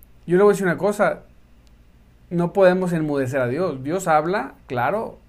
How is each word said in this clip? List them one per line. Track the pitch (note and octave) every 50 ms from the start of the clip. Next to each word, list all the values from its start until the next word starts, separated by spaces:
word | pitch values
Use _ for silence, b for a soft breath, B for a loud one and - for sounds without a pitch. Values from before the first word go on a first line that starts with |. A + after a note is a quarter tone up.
| - - - - -
yo | E3 F3
le | F3+ G#3
voy | G#3
a | F#3+
decir | F#3 G3
una | F3 D#3
cosa, | C3+ F3 G#3 G#3 - G3 D#3+ - - - - - - - _ - - _ _ - _ _ _ _ _ _ _ _ _ - _
no | F3 E3+ E3+ E3+ -
podemos | G3 F#3+ F3+ F3+ F#3 F#3 F3 F3
enmudecer | D#3+ D#3 D3+ C#3+ C#3 C3+ B2 C#3+ C3+
a | B2
Dios. | A#2+ B2+ - - E3 C#3 C3 C3
Dios | C#3+ E3+ F#3+ F#3
habla, | E3 D#3 D#3 D#3 E3+ G3 A3+ C4 C#4 - - -
claro, | - B2 A#2+ A#2+ C#3+ F#3+ A3 A3+ - - - _